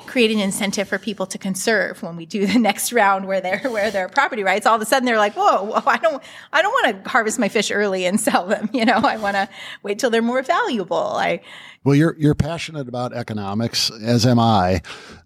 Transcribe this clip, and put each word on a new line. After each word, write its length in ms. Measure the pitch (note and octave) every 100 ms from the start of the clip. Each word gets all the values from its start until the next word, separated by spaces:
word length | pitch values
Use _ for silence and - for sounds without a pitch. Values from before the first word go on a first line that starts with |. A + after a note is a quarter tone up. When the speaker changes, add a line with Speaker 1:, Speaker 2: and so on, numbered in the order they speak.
| -
Speaker 1:
created 320 | C4 A3 G#3+
an 40 |
incentive 440 | G3 F#3+ G#3+ G#3 G3
for 100 | G3
people 280 | G#3 G3 F#3
to 100 | -
conserve 680 | G3 F#3 - G#3+ - -
when 140 | F3+ E3+
we 80 |
do 220 | E3 G#3+ G3
the 120 | A3
<laughs> 0 |
next 320 | G#3+ G#3 -
round 360 | A#3+ G3+ G3 F#3+
where 140 | F#3+
they're, 180 | F#3 F#3+ G3
where 200 | A3 G#3
their 180 | G3+ F#3
property 340 | - C#4 A#3
rights, 220 | F#3+ G3
all 100 | A3+
of 60 | A3
a 60 | G#3+
sudden 180 | C4+
they're 140 | B3 A3+
like, 160 | G#3
"Whoa, 300 | C4+ G4 A#3
whoa, 180 | G3+ A3+
I 140 | C4+ A#3
don't, 240 | E4 D4+ - - -
I 80 | C#4+
don't 100 | F#4+
wanna 340 | B4+ E4+ F#3+ -
harvest 300 | B3 A3 G#3+
my 120 | G3+
fish 200 | A3 G3+
early 360 | G3 G#3 F#3+ F3+
and 120 | G#3
sell 280 | - B3+ F3+
them. 240 | G3 G#3+
<laughs> 80 | C4
You 80 | A3
know, 80 | G#3+
I 220 | A3+ A3
wanna 280 | G3+ G3+ G3 - - -
wait 160 | G3+ G3+
till 100 | B3
they're 140 | A3+
more 200 | A#3 B3+
valuable." 540 | C4+ E4+ A4 A#3+ E3+ E3
I 460 | - A2 F3+ E3+ - - - -
Speaker 2:
Well, 100 | C3
you're, 220 | C#3+ E3 -
you're 160 | D3
passionate 540 | C#3+ D3 E3 - D#3+ B2
about 240 | A#2+ B2
economics, 800 | A#2 A#2 G#2+ G2 G#2 A#2 - -
as 340 | - A2 A#2+
am 140 | A#2+ A#2+
I. 420 | A#2 G#2+ F2+ F#2 - - - -